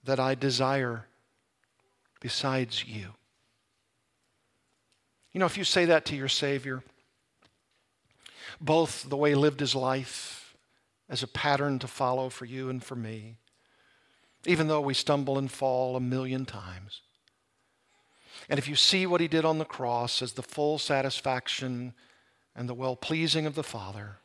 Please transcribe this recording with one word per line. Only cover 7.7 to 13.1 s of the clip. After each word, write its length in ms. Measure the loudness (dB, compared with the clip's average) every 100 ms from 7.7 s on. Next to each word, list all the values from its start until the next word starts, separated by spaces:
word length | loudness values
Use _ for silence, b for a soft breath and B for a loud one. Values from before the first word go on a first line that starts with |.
| _ _ _ _ _ B B B B
both 480 | 4 4 4 -2 -6
the 80 | 2
way 140 | 4
he 40 |
lived 260 | 6 6 4
his 140 | -2
life 840 | 0 0 0 -4 -10 -12 -14 -18 _ _ _ _ _ _
as 140 | -6
a 60 | -6
pattern 500 | -2 2 4 2 -2
to 100 | -4
follow 400 | 0 0 2 -2
for 160 | -8
you 240 | -12 -8 -6
and 160 | -6
for 100 | -6
me, 440 | -8 -8